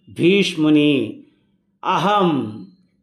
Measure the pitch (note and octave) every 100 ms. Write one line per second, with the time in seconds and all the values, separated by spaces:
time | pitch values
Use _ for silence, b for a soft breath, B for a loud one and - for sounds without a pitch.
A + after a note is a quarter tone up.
0 | - G#2 D#3+ G3 - D#3+ D3+ D3+ D3 C#3
1 | G#2+ - b b b b _ _ D3 F#3
2 | F3+ G#3 F3+ C#3+ A2 G#2+ - _ _ _